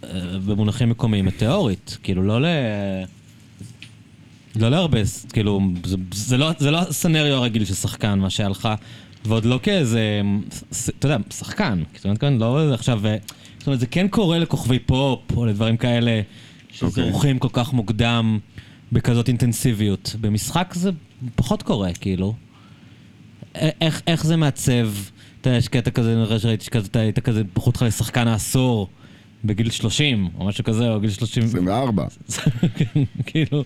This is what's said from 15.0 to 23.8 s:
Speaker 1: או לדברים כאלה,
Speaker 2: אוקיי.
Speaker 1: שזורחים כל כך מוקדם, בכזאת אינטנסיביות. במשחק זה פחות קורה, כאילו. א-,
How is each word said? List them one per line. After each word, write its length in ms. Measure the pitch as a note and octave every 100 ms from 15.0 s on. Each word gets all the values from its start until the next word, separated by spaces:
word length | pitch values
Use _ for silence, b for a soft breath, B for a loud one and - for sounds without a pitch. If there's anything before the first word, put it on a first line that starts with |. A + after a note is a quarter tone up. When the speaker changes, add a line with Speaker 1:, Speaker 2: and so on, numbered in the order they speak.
| C#3 A#2+ - A#2+
Speaker 1:
או 100 | A#2+
לדברים 300 | G#2 A2+ A2+
כאלה, 440 | B2+ A#2+ A#2 A2+ G2+ B B B B -
Speaker 2:
אוקיי. 80 | F2 F#2
Speaker 1:
שזורחים 340 | E2+ G2 C#3+ C3
כל 100 | B2
כך 200 | B2 A#2+
מוקדם, 680 | B2+ G#2 A2 A#2 A#2 A2+ G#2+ - B B B -
בכזאת 360 | A#2 - A#2+ B2+
אינטנסיביות. 880 | A#2+ B2 A2+ B2+ G#2+ G#2+ G2 - A2
במשחק 520 | A2 G#2 - E3 F3+ F3+
זה 140 | F#3+ E3 - - B2+
פחות 280 | - - G#3+
קורה, 280 | - C#3+ F#2+ F2
כאילו. 340 | G2+ F2+ F#2+ A2+ - B B B B B B B - - -
א-, 140 | - D#3 -